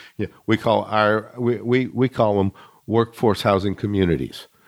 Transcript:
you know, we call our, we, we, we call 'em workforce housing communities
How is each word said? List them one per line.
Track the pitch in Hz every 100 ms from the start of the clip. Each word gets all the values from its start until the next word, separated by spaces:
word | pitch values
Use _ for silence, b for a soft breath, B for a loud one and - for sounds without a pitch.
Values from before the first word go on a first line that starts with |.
| B B
you | 98
know, | B -
we | 110
call | 117 104
our, | 98 107 107 107 - 123
we, | 120 113
we, | 113 127 127
we | 113 127
call | - 110 101
'em | 98 - B B B
workforce | 110 113 - 120 98
housing | 113 98 98
communities | 92 104 101 92 73 60 - - b